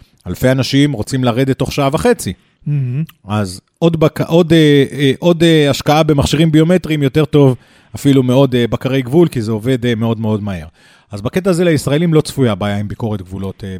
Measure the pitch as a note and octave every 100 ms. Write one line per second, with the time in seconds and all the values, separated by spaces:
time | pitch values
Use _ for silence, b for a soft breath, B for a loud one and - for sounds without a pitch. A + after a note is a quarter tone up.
0 | b b - F2+ B2+ C3 B2+ C#3 D3 A#2+
1 | G#2 C3+ B2+ A2+ C3+ B2+ B2+ - C#3 D#3
2 | B3 A3 - F2+ _ _ - D3 B2+ B2+
3 | D#3+ _ - G#2+ G2 F#2 _ _ E3+ D#3+
4 | D#3 - D#3 E3 E3+ E3 D3+ C#3+ C3+ C3
5 | C#3+ B2+ F3 E3+ E3+ D#3+ C#3+ C3 - D3
6 | D#3 C#3+ C3 D3+ E3 D3+ D#3+ F#3 D3+ D#3
7 | C#3 D#3 D3 D3+ C#3 B2 b b b -
8 | C#3+ C3+ B2+ B2 C#3 B2 A#2+ A2+ C3+ C3+
9 | B2 D3+ E3+ B2+ A2 A2 A2+ C3 B2 A2+
10 | A#2 A2 A2 G#2+ G2+ F#2 D#2 b b b
11 | b G2+ G#2 F#3+ F#3 E3+ F3+ D3+ - D3
12 | F3 D#3 - - B2 G2 G#2 G2+ G#2 G2
13 | A2+ G#2 F2+ F#2+ F#2+ - G2 F#2